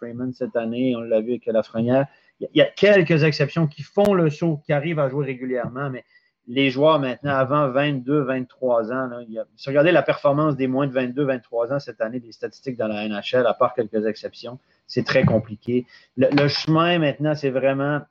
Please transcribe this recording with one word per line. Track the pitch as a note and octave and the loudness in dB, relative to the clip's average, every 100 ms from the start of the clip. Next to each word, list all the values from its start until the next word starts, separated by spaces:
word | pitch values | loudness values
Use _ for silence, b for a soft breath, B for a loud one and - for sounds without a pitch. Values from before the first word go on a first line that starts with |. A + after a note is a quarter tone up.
Raymond | A#2+ A#2 B2+ | -8 -8 -8
cette | B2 B2 A#2 | -6 -6 -4
année, | A2+ A#2+ C3 A#2 | -4 -2 -2 -2
on | |
l'a | A#2 A2 | 0 -2
vu | A2 | 0
avec | A#2+ - | -4 -2
Lafrenière. | A2 - A2+ A#2 C3 C#3 b b _ | -2 -2 -2 2 2 0 b b _
Il | |
y | - | -2
a, | |
il | D3+ | 2
y | |
a | - | 2
quelques | - G3+ G3+ D#3+ D#3+ | 4 6 6 4 4
exceptions | D#3 C#3+ C#3+ E3+ D3+ | 2 0 -2 0 -2
qui | - | -4
font | C#3 - G#3 | -6 0 2
le | F#3+ D#3+ | 4 2
saut, | D3 E3+ D3 - | 0 -2 -2 -2
qui | |
arrivent | D3 D#3 D#3 | -2 -2 -2
à | C#3 | -2
jouer | C#3 C3+ | -2 -6
régulièrement, | B2 B2+ B2 A2 B2+ C#3+ | -6 -6 -4 -6 -6 -8
mais | B2+ b b b _ - | -8 b b b _ -6
les | B2 C#3 | 0 0
joueurs | B2 D3+ D#3 | 4 4 4
maintenant, | C3 A#2+ C#3+ C3+ | 2 -4 -2 0
avant | B2+ D3 C#3 | 2 2 2
vingt-deux, | B2+ D3 C#3 B2 D3+ | 2 0 -2 -2 0
vingt-trois | C3 C3 B2 _ B2+ A#2 A2 | 0 -2 -6 _ 0 0 0
ans, | C3 B2+ | -4 -6
là, | A#2+ A#2 | -8 -12
il | A2 | -12
y | |
a, | G#2+ _ | -12 _
si | - | -2
vous | |
regardez | C#3+ D#3+ | 2 4
la | D#3+ | 4
performance | C#3+ C#3+ D3 C#3+ D#3 C3+ | 2 0 2 2 2 0
des | C3 | 0
moins | C3 C#3 | 0 0
de | |
vingt-deux, | B2+ B2 B2 | 0 -2 -2
vingt-trois | C#3 C3 - A#2 A#2 | -2 -2 -4 -4 -2
ans | C#3+ | -4
cette | B2 A2 | -6 -6
année, | A2 B2 A#2 | -6 -6 -12
les | |
statistiques | - A2 - C3+ A#2+ | -10 -12 -10 -10 -6
dans | A2 | -4
la | G#2 G#2+ | -4 -4
N | |
H | G#2 - B2+ | -6 -2 0
L, | A#2 | 0
à | |
part | - A#2+ - | 2 0 0
quelques | G#2+ A2 G#2+ | -4 -2 -2
exceptions, | G#2 G2+ - A#2+ B2 _ _ - | -4 -10 -14 -16 -16 _ _ -8
c'est | B2 A2+ | -4 0
très | C3 - | 2 4
compliqué. | A2+ A2 G#2+ - B2 B2 b b - | 2 0 -8 -4 -2 -4 b b 0
Le, | C3 C#3+ | 2 4
le | C#3+ | 2
chemin | - - D#3+ E3+ F3 | 2 2 2 2 2
maintenant, | D3+ C3 D3+ D3 | 0 0 -2 -2
c'est | C#3 | -2
vraiment, | B2+ C3+ C3+ C#3 D3 - | 0 0 0 -2 -4 -6